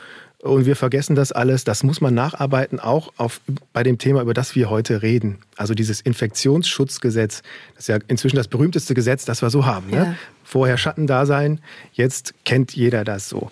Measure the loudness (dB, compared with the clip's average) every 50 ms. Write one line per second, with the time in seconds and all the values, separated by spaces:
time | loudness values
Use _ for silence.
0 | -20 -20 -20 -20 -20 -20 _ _ 0 2 4 4 4 4 2 2 0 0 0 0
1 | 0 2 2 2 2 0 0 0 2 2 2 2 0 -2 -2 0 0 0 0 2
2 | 0 2 2 2 0 -2 -2 -4 -2 0 0 0 0 -2 -6 -6 -2 0 0 0
3 | -2 -4 _ -6 -4 -4 -4 -8 -8 -8 -8 -8 _ _ -4 0 2 2 2 2
4 | 2 2 2 2 2 0 0 0 -2 0 0 0 0 2 0 -2 0 0 -2 0
5 | 2 2 2 2 0 -2 -6 -8 _ _ _ -6 -4 -4 -2 -2 -2 -2 -4 -4
6 | -2 -2 -2 0 -2 -4 -4 0 2 2 2 2 2 -2 0 -2 -2 -2 -2 -2
7 | -2 0 2 2 0 0 -2 -10 _ -18 -20 -20 -20 -20 _ -12 -4 -2 -2 -2
8 | 0 -2 -2 0 2 2 2 2 0 -2 0 0 0 2 0 -2 -2 0 0 0
9 | 2 2 0 0 -2 -6 -4 -2 0 2 2 2 2 2 0 -2 -4 -2 0 0
10 | 0 0 -2 -8 -12 -20 _ _ _ -2 0 2 2 2 2 0 -2 -4 -2 -2
11 | 0 0 2 2 2 2 2 2 2 0 -2 -4 -8 -18 -20 -20 -20 -12 -2 0
12 | 0 0 0 -4 -10 -12 -16 _ -4 0 2 2 0 0 -2 0 0 2 2 0
13 | -2 -4 -6 -8 -8 -8 -8 -8 -8 -10